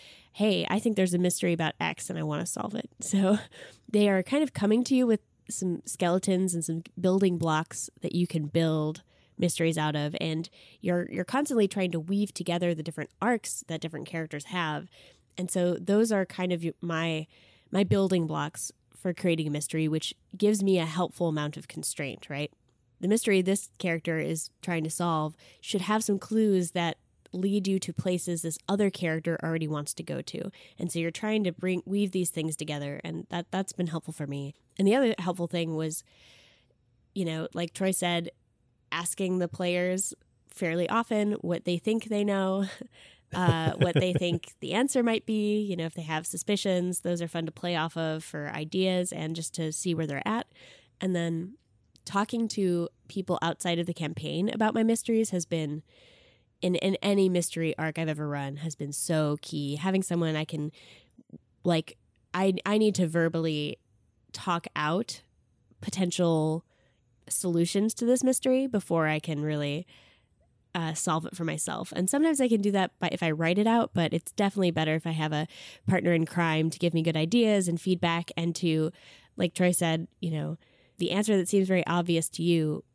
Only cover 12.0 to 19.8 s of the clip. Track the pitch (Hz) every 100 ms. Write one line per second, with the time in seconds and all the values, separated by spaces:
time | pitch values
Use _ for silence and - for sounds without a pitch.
12 | 160 196 208 - 175 170 175 165 156 160
13 | 151 - 208 240 - - - 160 160 160
14 | - 170 160 147 - 180 160 151 175 -
15 | - _ _ - 185 185 180 175 175 202
16 | 226 196 185 - 180 180 165 - 170 160
17 | 165 160 160 _ - _ - 190 190 202
18 | 190 185 160 156 147 - - - _ -
19 | 190 170 185 165 151 147 156 160